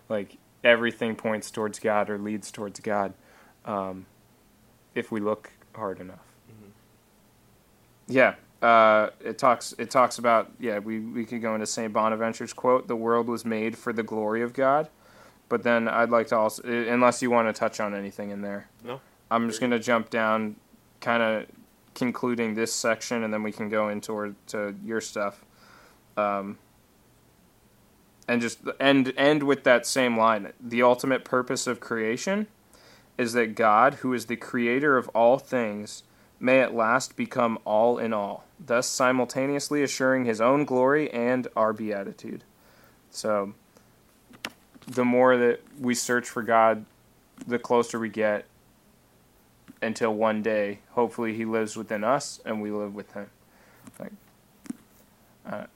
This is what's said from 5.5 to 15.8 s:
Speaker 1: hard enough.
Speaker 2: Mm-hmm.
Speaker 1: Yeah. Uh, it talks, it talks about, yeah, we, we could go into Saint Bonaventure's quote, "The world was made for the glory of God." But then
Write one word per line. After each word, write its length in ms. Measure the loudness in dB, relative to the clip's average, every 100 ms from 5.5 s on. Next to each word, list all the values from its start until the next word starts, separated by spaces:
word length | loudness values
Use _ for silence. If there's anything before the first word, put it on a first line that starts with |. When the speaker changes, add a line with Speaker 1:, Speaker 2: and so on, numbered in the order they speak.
| -20 _
Speaker 1:
hard 240 | -12 -10 -10
enough. 180 | -14 -18 -20 _ _
Speaker 2:
Mm-hmm. 200 | -20 -20 -20 _ _ _ _ _ _ _ _ _ _ _ _ -2
Speaker 1:
Yeah. 220 | 4 4 4 _ 0
Uh, 480 | 6 8 8 6 2 -4
it 160 | -10 0
talks, 360 | 2 2 -2 -10
it 120 | -2
talks 280 | 2 2 2
about, 320 | 2 2 2 -6
yeah, 200 | -6 -4
we, 200 | -4 -6
we 240 | -6 -8 -6
could 160 | -6
go 120 | -4
into 120 | -4 -4
Saint 260 | -6 -4
Bonaventure's 600 | 2 2 2 -2 -4 -10
quote, 340 | -2 2 2 2
"The 80 | -4
world 300 | 2 2 2
was 160 | -2
made 320 | -4 -2 -2 -4
for 160 | -6
the 100 | -4
glory 380 | -4 -2 -2 -2
of 100 | -2
God." 340 | 0 2 2 0 _ _ -20 -20 _ -4
But 140 | -2
then 220 | 2 2